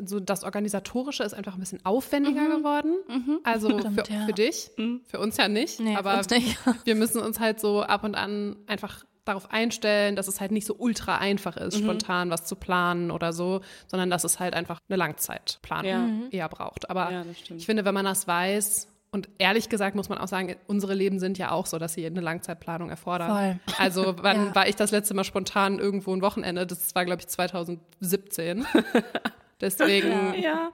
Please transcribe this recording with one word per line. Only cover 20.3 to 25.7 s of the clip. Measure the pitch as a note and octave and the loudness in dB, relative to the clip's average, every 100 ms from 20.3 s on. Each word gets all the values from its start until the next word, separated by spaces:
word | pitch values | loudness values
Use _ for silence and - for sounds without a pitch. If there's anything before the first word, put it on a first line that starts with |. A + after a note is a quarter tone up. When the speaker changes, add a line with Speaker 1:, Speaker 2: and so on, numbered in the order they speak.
| F#3+ F#3 - - | -2 -4 -8 -2
Speaker 1:
unsere | G3+ G3 | -2 0
Leben | G3 F#3+ F#3+ | 2 2 2
sind | F#3 F#3 | 0 -2
ja | E3+ | 0
auch | E3 - | -2 -2
so, | D#3+ | -4
dass | E3 | -4
sie | E3+ D#3+ | -4 -4
eine | F3+ | -2
Langzeitplanung | E3 F3 - - - E3 E3 | -2 -4 -6 -10 -8 -6 -6
erfordern. | D#3 F3+ F3 G3 G3+ G3 F3+ - | -8 -4 -2 0 2 2 0 -4
Speaker 3:
Voll. | - | 0
Speaker 1:
Also | F#3+ F3+ F#3+ F3 | 2 2 0 2
wann | G3 G#3 G3+ | 4 4 4
Speaker 3:
Ja. | |
Speaker 1:
war | G3 F#3+ | 4 4
ich | G3+ | 4
das | G#3 | 2
letzte | G#3 G#3 | 2 2
Mal | G3 | -2
spontan | F#3+ G3 F#3+ G#3 G3 | 0 -2 0 2 2